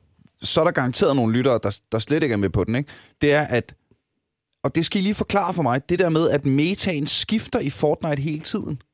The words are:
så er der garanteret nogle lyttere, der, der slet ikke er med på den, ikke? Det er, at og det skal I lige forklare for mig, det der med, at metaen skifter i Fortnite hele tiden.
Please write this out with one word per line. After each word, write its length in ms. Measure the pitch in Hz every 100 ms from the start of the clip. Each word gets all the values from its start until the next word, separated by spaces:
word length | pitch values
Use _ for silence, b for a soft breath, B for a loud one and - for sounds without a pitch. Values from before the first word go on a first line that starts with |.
| _ _ _ _
så 160 | - 170
er 40 |
der 80 | 160
garanteret 440 | 165 127 - 180 135
nogle 180 | 110 117
lyttere, 220 | 135 117
der, 160 | 104 - _
der 80 | 113
slet 240 | - 156
ikke 100 | 151
er 40 | 104
med 120 | 95
på 140 | 101
den, 120 | 92 120
ikke? 140 | 143 B B _
Det 120 | 147
er, 80 | 147
at 340 | 147 120 - - _ _ _ _ _ _ _ _
og 120 | 139 165
det 100 | 160
skal 140 | 202
I 20 |
lige 100 | 190 208
forklare 380 | 208 196 175
for 80 | 170
mig, 260 | 135 131 -
det 100 | 175
der 100 | 175
med, 200 | 160 170
at 160 | 143 143
metaen 640 | 139 160 202 190 151 147
skifter 520 | - - 220 - 240
i 100 | 143
Fortnite 520 | - 151 165 165 143
hele 180 | 151 151
tiden. 420 | - 214 - 143 -